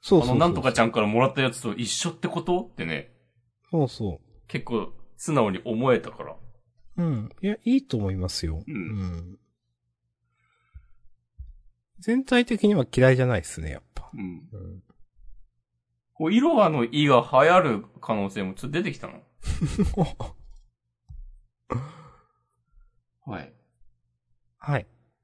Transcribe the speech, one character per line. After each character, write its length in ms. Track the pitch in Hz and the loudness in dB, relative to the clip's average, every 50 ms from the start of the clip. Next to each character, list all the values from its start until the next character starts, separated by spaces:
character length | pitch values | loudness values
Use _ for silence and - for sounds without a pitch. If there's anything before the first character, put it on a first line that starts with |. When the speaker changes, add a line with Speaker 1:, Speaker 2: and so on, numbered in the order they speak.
Speaker 1:
そ 180 | - - 202 180 | 2 6 4 6
う 20 | |
そ 0 | |
う 0 | |
そ 20 | 135 | 6
う 40 | 123 | 6
そ 40 | |
う。 0 | |
Speaker 2:
あ 40 | 127 | 4
の、 40 | 135 | 4
な 80 | 165 175 | 4 4
ん 60 | 175 | 2
と 80 | - | 2
か 100 | - - 120 | 0 0 2
ち 60 | - | 2
ゃ 60 | 117 | 2
ん 60 | 117 | 2
か 100 | 113 120 | 2 0
ら 60 | 110 104 | 0 2
も 120 | 107 117 | 4 4
ら 60 | 131 - | 2 2
っ 60 | - | 2
た 80 | 147 | 0
や 80 | 135 127 | -2 -2
つ 80 | 127 - | -2 -4
と 120 | - 117 104 | -6 -6 -4
一 140 | - 120 104 | -4 -6 -6
緒 240 | - - - 175 | -4 -4 -4 -6
っ 20 | 160 | -6
て 140 | - - 175 | -4 -6 -6
こ 120 | - 170 | -6 -4
と？」 200 | 170 - 180 180 - - | -2 -2 -2 -2 -2 -6
っ 40 | - | -10
て 100 | - - | -8 -6
ね。 280 | 82 80 73 - - _ _ _ _ _ _ _ _ _ _ _ _ | -6 -6 -6 -8 -12 _ _ _ _ _ _ _ _ _ _ _ _
Speaker 1:
そ 120 | - 165 143 | 0 0 0
う 60 | 123 | 0
そ 320 | - - 113 98 82 - _ | -2 -6 -6 -6 -6 -8 _
う。 40 | _ _ - _ _ | _ _ -20 _ _
Speaker 2:
結 160 | - 135 - | -10 -10 -6
構 280 | - 123 110 92 - - - - - - - | -4 -4 -4 -4 -6 -10 -14 -16 -18 -18 -12
素 160 | - - 156 | -6 0 2
直 180 | 139 117 104 | 2 2 2
に 80 | 92 92 - | 0 -4 -4
思 280 | 123 113 110 123 135 123 | -4 -4 0 2 2 2
え 60 | 113 | 2
た 120 | - - | 0 -6
か 120 | - - 73 | -14 -14 -14
ら。 120 | 71 76 - - - - - _ _ _ _ _ - - - | -14 -14 -14 -16 -18 -20 -20 _ _ _ _ _ -14 -6 -4
Speaker 1:
う 60 | 170 | -2
ん。 260 | 165 143 110 104 - - - | 0 0 -2 -4 -8 -10 -6
い 60 | - 196 | -4 -4
や、 80 | 208 - _ | -4 -2 _
い 140 | 233 247 269 | 2 2 2
い 100 | 262 _ | 0 _
と 80 | - | -4
思 160 | 113 101 95 | -2 -2 -2
い 60 | 95 - | -2 -2
ま 100 | 90 90 | -4 -4
す 180 | - - - | -4 -4 -6
よ。 160 | 82 80 80 - - | -6 -6 -6 -8 -8
Speaker 2:
う 40 | |
ん。 40 | 156 | -8
Speaker 1:
う 40 | 110 90 78 107 101 95 | -6 -6 -6 -6 -6 -6
ん。 340 | 90 87 85 85 87 95 - _ _ _ _ _ _ _ _ _ _ _ _ _ _ _ _ _ _ _ _ _ _ _ _ _ _ _ - _ _ - _ _ - - _ _ _ _ _ - - - - _ - _ _ _ _ _ - | -6 -6 -8 -12 -14 -16 -20 _ _ _ _ _ _ _ _ _ _ _ _ _ _ _ _ _ _ _ _ _ _ _ _ _ _ _ -20 _ _ -20 _ _ -20 -20 _ _ _ _ _ -16 -16 -16 -20 _ -20 _ _ _ _ _ -8
全 260 | 180 - 233 254 262 | -2 0 0 0 2
体 200 | - 254 247 247 | 2 2 2 2
的 220 | - 240 202 - 208 | 2 0 2 4 4
に 80 | 208 | 4
は 100 | 175 127 - - | 4 2 0 4
嫌 180 | - 127 131 | 4 6 6
い 40 | 131 | 6
じ 80 | 127 127 | 6 4
ゃ 20 | |
な 120 | 127 120 92 | 2 0 -2
い 20 | |
っ 40 | 80 | -2
す 180 | - - - | -6 -10 -10
ね、 100 | 80 78 | -8 -8
や 80 | 67 - | -8 -10
っ 40 | _ _ _ | _ _ _
ぱ。 140 | - - - - | -12 -12 -12 -12
Speaker 2:
う 40 | - | -10
ん。 40 | |
Speaker 1:
う 20 | 98 92 87 80 - 170 110 98 | -10 -10 -10 -12 -16 -18 -18 -16
ん。 260 | 90 87 90 92 - _ _ _ - _ _ _ - - - - - _ _ _ _ _ _ _ _ _ _ _ _ _ _ | -14 -14 -16 -18 -20 _ _ _ -20 _ _ _ -20 -18 -18 -18 -20 _ _ _ _ _ _ _ _ _ _ _ _ _ _
Speaker 2:
こ 120 | _ 151 | _ -2
う、 80 | 160 196 | 2 4
イ 60 | 233 | 4
ロ 160 | 269 339 330 247 | 4 4 6 6
ハ 120 | 208 170 | 4 4
の 140 | 151 143 117 | 4 2 0
「イ」 240 | 117 - 143 151 143 | 0 2 2 4 6
が 180 | 135 120 117 - | 6 6 4 6
流 60 | - 131 143 160 | 4 6 6 8
行 120 | 180 185 | 6 6
る 240 | 180 143 113 98 - - _ - | 6 4 0 -2 -4 -10 _ -18
可 120 | - - 113 | -6 -4 -2
能 140 | 107 98 98 | -2 -2 -2
性 140 | 95 107 98 | -4 -6 -6
も 100 | 92 95 | -6 -8
ち 120 | - - | -8 -10
ょ 20 | 127 | -6
っ 40 | |
と 60 | 147 165 | -4 -4
出 60 | 190 | -4
て 80 | 170 | -4
き 80 | 131 - | -6 -8
た 80 | - - | -14 -16
の？ 160 | - - _ _ _ _ | -16 -18 _ _ _ _
Speaker 1:
<laughs> 960 | - - - - 185 - - - 196 - - 208 165 - - - - - - - - - - - _ _ _ _ _ _ _ _ _ _ - - - - - - _ _ _ _ _ _ 131 123 135 147 - - - - - _ _ _ _ _ _ _ _ _ _ _ _ - - _ _ _ _ _ _ _ _ | -4 -4 -2 0 -2 -2 0 0 0 0 2 0 0 -2 -2 -8 -10 -12 -10 -16 -20 -20 -20 -20 _ _ _ _ _ _ _ _ _ _ -16 -16 -16 -16 -18 -20 _ _ _ _ _ _ -8 -8 -8 -10 -16 -20 -20 -20 -20 _ _ _ _ _ _ _ _ _ _ _ _ -20 -20 _ _ _ _ _ _ _ _
Speaker 2:
は 140 | 139 110 85 | -12 -12 -12
い。 120 | 69 - _ _ _ _ _ _ - - _ _ _ _ _ _ _ _ _ _ _ _ _ _ | -12 -14 _ _ _ _ _ _ -20 -20 _ _ _ _ _ _ _ _ _ _ _ _ _ _
Speaker 1:
は 200 | - - 147 120 | -6 -4 -4 -4
い。 80 | 101 _ _ _ _ _ _ _ | -4 _ _ _ _ _ _ _